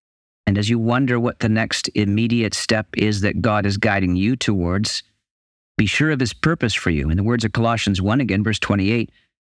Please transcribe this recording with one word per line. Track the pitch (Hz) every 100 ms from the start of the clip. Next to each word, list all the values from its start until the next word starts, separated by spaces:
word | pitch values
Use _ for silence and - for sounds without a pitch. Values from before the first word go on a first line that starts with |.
| _ _ _ _ -
And | 101
as | 104
you | 117
wonder | 113 120 135 123
what | 120 -
the | 113
next | 110 110 - -
immediate | - 101 104 117 117 107
step | - - 110 107 -
is | 107 104
that | 101 -
God | 113 107 98
is | 101
guiding | 110 98 92 90
you | 101 127
towards, | - 101 85 95 110 - - _ _ _ _ _ _ -
be |
sure | 104 - 156
of | 143
his | 123
purpose | - 156 165 117
for | - 92
you. | 80 71
In | 87
the |
words | 104 120
of | 107
Colossians | 120 117 117 - 92
one | 95 123
again, | 117 98
verse | 107 104
twenty-eight, | - 101 95 117 110 _ _ _